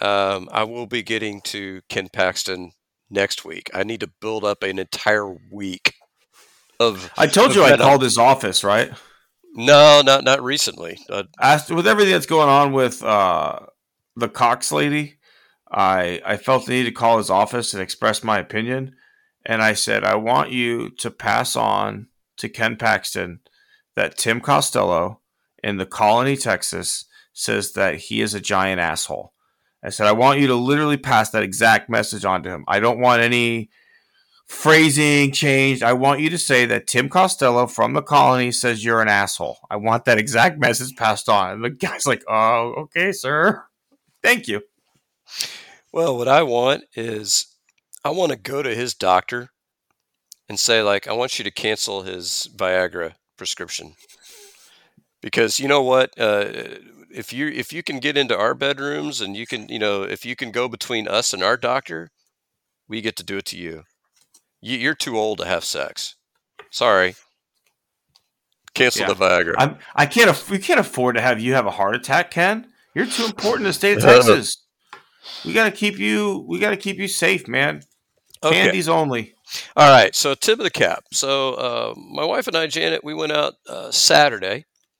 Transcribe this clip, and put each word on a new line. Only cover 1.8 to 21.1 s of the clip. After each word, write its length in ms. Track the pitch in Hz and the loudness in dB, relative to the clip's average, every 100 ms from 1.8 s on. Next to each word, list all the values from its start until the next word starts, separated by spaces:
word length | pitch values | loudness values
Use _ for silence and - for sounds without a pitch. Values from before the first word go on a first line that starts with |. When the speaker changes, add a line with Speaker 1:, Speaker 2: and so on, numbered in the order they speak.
| - | -10
Speaker 1:
Ken 180 | 107 92 | -8 -6
Paxton 600 | 104 92 92 - 92 90 _ _ _ _ | -2 -2 -2 -6 -8 -12 _ _ _ _
next 340 | 98 101 - | -2 -2 -4
week. 240 | - 87 - | -12 -14 -10
I 80 | 95 | -6
need 160 | 101 117 | -6 -6
to 60 | 95 _ | -10 _
build 200 | 107 110 | -8 -4
up 200 | 101 101 | -4 -4
an 160 | 98 95 | -6 -6
entire 580 | 92 - 107 107 101 90 98 | -8 -4 0 0 -2 -10 -18
week 420 | 101 98 92 - - _ _ _ _ _ _ _ - | -12 -10 -4 -4 -6 _ _ _ _ _ _ _ -2
of 320 | 117 95 90 - | -2 -2 -6 0
Speaker 2:
I 80 | 156 | 2
told 240 | 196 247 | 4 4
Speaker 1:
of 60 | 196 | 6
Speaker 2:
you 60 | |
I 80 | 151 | 6
Speaker 1:
venom. 120 | 135 135 | 8 6
Speaker 2:
called 160 | 139 | 6
his 140 | 127 117 | 4 4
office, 480 | 120 131 104 92 | 4 4 0 -2
right? 260 | 101 107 135 - - _ _ _ _ | 2 2 0 -6 -20 _ _ _ _
Speaker 1:
No, 480 | 113 123 143 151 147 | -2 6 8 10 8
not, 220 | 135 135 | 8 4
not 180 | 127 135 | 4 2
recently. 560 | 127 139 - - 85 - - | 0 -2 -4 -6 -12 -14 -10
Uh, 140 | 101 98 - | -8 -8 0
Speaker 2:
Asked, 320 | 131 151 - | 4 4 2
with 160 | 170 190 | 0 2
everything 260 | 214 202 | 4 4
that's 120 | 180 | 2
going 240 | 135 160 147 | 2 2 6
on 240 | 139 143 | 6 4
with, 300 | 135 123 - | 2 0 -2
uh, 560 | 113 104 92 82 73 - - _ _ _ _ 120 | 0 2 2 2 -2 -6 -14 _ _ _ _ -6
the 120 | 117 | -4
Cox 420 | - 120 127 - | 2 2 2 -2
lady, 440 | 147 147 151 147 _ _ _ _ _ - | -2 -2 -2 -6 _ _ _ _ _ -8
I, 520 | - 95 95 87 90 | 0 2 2 0 -4
I 120 | 95 104 | -6 -4
felt 260 | - 127 | 0 -2
the 80 | 127 | 0
need 120 | 127 | -4
to 80 | 120 | -4
call 260 | 113 117 113 | 0 2 2
his 100 | 95 | 2
office 460 | 95 107 120 117 | 0 0 -2 -6
and 80 | 101 | -6
express 400 | 92 - 110 104 | -8 -4 -2 -2
my 140 | 113 104 | -2 -2
opinion. 560 | - 110 117 131 135 - _ _ _ _ - | -2 -6 -4 -6 -8 -16 _ _ _ _ -4
And 160 | 113 | 0
I 100 | 110 | 0
said, 320 | 107 - 107 | 0 -2 -2
"I 120 | 101 107 | 0 0
want 340 | 110 135 147 | 0 0 0
you 380 | 127 120 117 113 - | -2 -2 -4 -6 -10
to 120 | 117 | -12